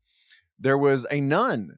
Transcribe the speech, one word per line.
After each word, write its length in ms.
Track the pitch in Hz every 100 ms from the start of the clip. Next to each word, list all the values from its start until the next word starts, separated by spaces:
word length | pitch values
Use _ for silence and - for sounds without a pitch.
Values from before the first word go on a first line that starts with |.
| _ _ _ _ _ _
There 200 | 131 139
was 280 | 143 135 120
a 100 | 147
nun, 560 | 139 165 254 139 90